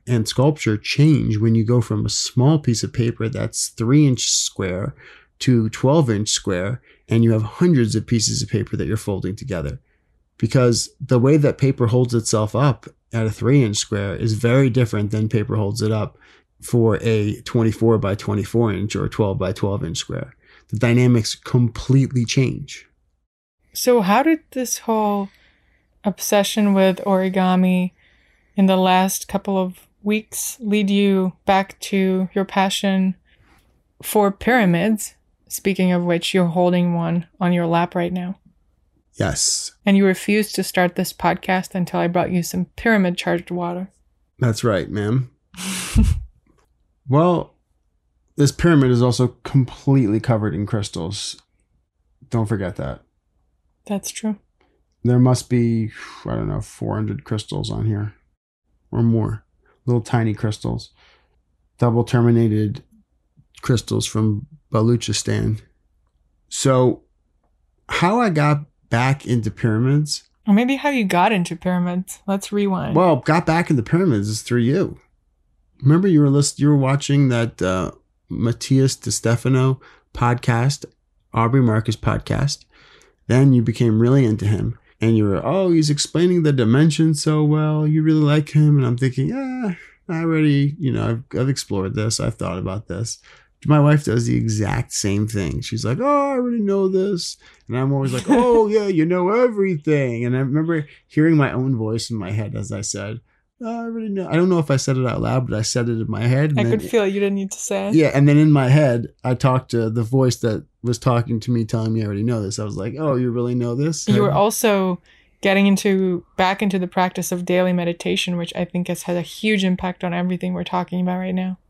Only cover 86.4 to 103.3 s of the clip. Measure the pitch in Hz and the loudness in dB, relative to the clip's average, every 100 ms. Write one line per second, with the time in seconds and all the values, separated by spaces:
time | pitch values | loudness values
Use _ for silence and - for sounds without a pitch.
86.4 | 156 139 110 127 160 151 160 151 - 151 | 2 2 4 4 4 4 0 0 0 2
87.4 | 151 151 156 151 151 156 156 156 147 151 | 2 2 0 0 0 2 2 2 4 2
88.4 | 147 151 151 147 127 120 131 127 135 131 | 2 2 4 4 2 0 -2 -2 -4 -4
89.4 | 262 254 220 175 - _ - 160 165 160 | -6 -6 -6 -6 -12 _ -8 -4 -2 0
90.4 | 151 143 143 151 131 117 107 117 - 90 | 2 2 0 -2 -2 -2 -2 -4 -4 -4
91.4 | 131 135 - 101 95 107 107 - 117 - | -2 -2 -4 -4 -4 -2 -2 -2 -4 -4
92.4 | 92 90 92 95 - 98 113 - - - | -6 -6 -6 -8 -8 -8 -8 -10 -18 -20
93.4 | _ _ - 151 147 151 147 117 120 120 | _ _ 0 4 4 2 2 -2 0 -2
94.4 | 113 107 101 98 117 - 104 101 107 107 | -2 -2 -2 -4 -6 -4 -2 -2 -2 -4
95.4 | 85 67 - 110 107 139 269 285 277 269 | -4 -6 -8 -6 -4 -2 0 0 0 -2
96.4 | 247 240 202 196 190 190 190 180 - - | -2 -2 -2 0 0 0 -2 -4 -6 -14
97.4 | - _ - 113 135 139 135 123 - 254 | -20 _ -8 -4 -2 0 -2 -2 2 2
98.4 | 247 233 214 214 208 180 165 180 180 220 | 4 4 4 2 2 0 2 2 0 2
99.4 | 247 214 196 165 156 147 135 117 120 127 | 2 2 -2 -2 0 0 0 -2 -2 -2
100.4 | 135 147 160 165 147 - _ - 160 156 | 0 -2 -2 -2 -6 -14 _ 0 4 4
101.4 | 135 117 131 127 110 113 - 113 92 104 | 2 0 -2 -2 -2 -4 -6 -6 -4 -4
102.4 | 104 110 98 101 98 101 101 117 - | -6 -8 -8 -8 -8 -8 -10 -12 -16